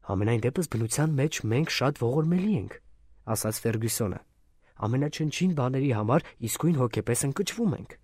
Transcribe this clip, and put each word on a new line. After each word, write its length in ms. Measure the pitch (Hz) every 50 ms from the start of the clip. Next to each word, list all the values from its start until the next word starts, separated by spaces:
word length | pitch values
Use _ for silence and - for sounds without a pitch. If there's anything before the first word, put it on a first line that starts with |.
| _ -
"Համենայն 340 | 101 95 101 110 120 113 107
դեպս 220 | 120 135 - 170 -
բնության 380 | - 110 117 113 - - 147 156 156 135
մեջ 140 | 135 156 - - - 107
մենք 160 | 113 127 165 - - -
շատ 160 | 123 135 143 -
ողորմելի 540 | 120 117 127 156 156 160 170 185 180 214 208 135
ենք", 100 | 95 - - - _ - - _ - - - - - -
ասաց 260 | 113 110 - 110 110 - -
Ֆերգյուսոնը։ 560 | 117 113 110 113 113 - - 120 98 92 - - _ _ _ _ _ _ _ _ _ _ -
"Ամենաչնչին 760 | - 107 120 131 143 151 - - 160 156 - - 175 185 175 143
բաների 320 | 123 127 131 135 135 143 120 107
համար 220 | 107 107 127 170 - - - - - 110
իսկույն 280 | - - - 165 175 135
հոգեպես 420 | 127 117 - 113 - - 120 - - 139
ընկճվում 460 | 139 - 202 - - - 240 202 127 -
ենք"։ 140 | - - - -